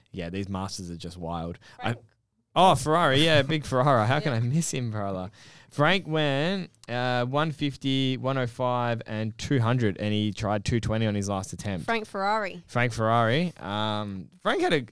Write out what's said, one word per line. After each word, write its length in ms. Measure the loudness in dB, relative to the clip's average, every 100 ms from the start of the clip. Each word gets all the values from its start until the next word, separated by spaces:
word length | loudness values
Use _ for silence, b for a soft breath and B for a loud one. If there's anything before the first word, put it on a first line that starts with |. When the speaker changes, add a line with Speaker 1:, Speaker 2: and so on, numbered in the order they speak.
| b
Speaker 1:
yeah, 200 | -10 -6
these 180 | -6 -6
Masters 400 | -6 -6 -8 -10
are 80 | -10
just 200 | -12 -10
wild. 420 | -8 -6 -8 -10 B B
I 40 |
Speaker 2:
Frank. 140 | -4 -4 -10 _ _ _ _ 4
Speaker 1:
Oh, 200 | 6 6
Ferrari, 480 | 2 4 4 4 6
yeah, 160 | 4
big 220 | 2 -2 0
Ferrari. 420 | 2 4 4 4
How 120 | 2
can 120 | 0
Speaker 2:
Yeah. 60 | 0
Speaker 1:
I 40 |
miss 300 | 0 0 0
him, 200 | -2 -4
brother? 400 | -4 -4 -4 -8 B B B B
Frank 340 | 0 2 2 0
went, 640 | 0 2 0 0 -2 -6 _ -8
uh, 380 | -4 0 0 0
one 260 | 0 -2
fifty, 640 | -2 -4 -2 -2 0 0 0
one 200 | -2 -2
oh 80 | -2
five, 560 | -2 -2 0 0 -2 -4
and 280 | -4 -4 -6
two 200 | 0 2
hundred, 380 | 2 2 2 0
and 160 | -2
he 180 | 0 0
tried 320 | -2 -2 -2
two 160 | 0 -2
twenty 280 | 0 0 0
on 80 | 0
his 120 | -2
last 220 | -2 -4
attempt. 320 | -8 -6 -6 -2
Speaker 2:
Frank 200 | -4 -4
Ferrari. 560 | -4 0 0 -2 -8 -6
Speaker 1:
Frank 260 | 0 0
Ferrari. 600 | 0 2 4 4 2 -2 -6
Um, 720 | -8 -4 -2 -4 -6 -10 -14 _
Frank 180 | -2 0
had 100 | 2
a, 120 | 0 -2